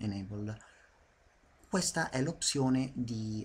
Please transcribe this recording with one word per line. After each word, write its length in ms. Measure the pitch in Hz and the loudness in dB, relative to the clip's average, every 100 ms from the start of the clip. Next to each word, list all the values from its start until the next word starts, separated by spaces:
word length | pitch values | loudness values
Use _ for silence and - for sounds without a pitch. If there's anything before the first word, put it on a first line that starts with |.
Enable. 680 | 110 101 98 104 104 110 - - - _ _ _ _ _ _ _ - | -2 -2 -6 -6 -6 -6 -12 -20 -20 _ _ _ _ _ _ _ -2
Questa 380 | 190 175 - 165 | 0 0 0 0
è 100 | 131 | 0
l'opzione 680 | 143 165 - 143 131 131 131 | 0 0 0 4 4 4 2
di 500 | 127 120 113 110 107 | -2 -4 -2 -2 -4